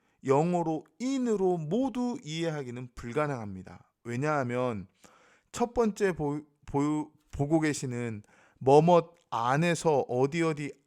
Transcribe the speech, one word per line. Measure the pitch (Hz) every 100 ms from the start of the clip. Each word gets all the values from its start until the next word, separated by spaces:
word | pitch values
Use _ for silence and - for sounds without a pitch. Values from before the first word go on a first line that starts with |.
| _ _
영어로 | 131 135 175 175 165 156 - -
in으로 | 254 269 247 202 185 175
모두 | 151 220 269 247 247 240
이해하기는 | 151 160 165 151 127 120 127
불가능합니다. | - 117 135 147 131 104 92 92 90 _ _
왜냐하면 | 120 120 151 151 123 123 127 104 90 _ - _ _ _ _
첫 | - 233
번째 | 240 226 - 196
보-, | 156 147 147 - _
보-, | - 143 147 151 147 _ _
보고 | - 143 160
계시는 | 156 139 131 120 120 107 - _ _ -
뭐뭇 | 127 147 165 170 165 _ -
안에서, | 117 120 143 175 160 165 139
어디 | - 123 139 165
어디 | 165 147 143 -